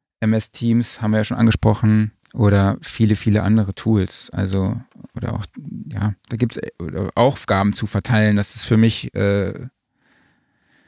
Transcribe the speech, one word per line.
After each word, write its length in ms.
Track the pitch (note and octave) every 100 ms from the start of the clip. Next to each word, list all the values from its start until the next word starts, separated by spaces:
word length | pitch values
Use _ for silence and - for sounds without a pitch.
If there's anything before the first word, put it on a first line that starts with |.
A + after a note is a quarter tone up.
| _ _
M 120 | A2
S 200 | A2 -
Teams 500 | - A#2 A2+ A2+ -
haben 80 | A2
wir 80 | G#2+
ja 60 |
schon 120 | G#2 -
angesprochen 760 | A2+ - A2+ G#2 G#2+ G#2+ G#2+ - _
oder 460 | - G#2 G2+ G2 -
viele, 360 | - - A2 G#2+
viele 260 | A2 G2+
andere 320 | F#2 A2 G2
Tools. 560 | - A2 G#2+ F2+ - -
Also, 500 | - F#2+ F#2+ F#2+ A2+ - _ -
oder 200 | - -
auch, 100 | - - - D3 - D3+
ja, 220 | G#2 G#2 G2 _
da 80 | A#2
gibt's, 200 | A#2+ -
äh, 140 | - -
oder 320 | E2+ - F#2+
Aufgaben 580 | - B2 - - G2 G2+
zu 140 | G2 G#2+
verteilen. 500 | G2+ - A2 G#2+ G#2
Das 180 | G2+
ist 100 | -
für 120 | - A2
mich, 380 | A2+ - -
äh, 540 | G2+ G2+ G2+ F#2 - B2+ - _ _ _ _ _ _ _ _ _ _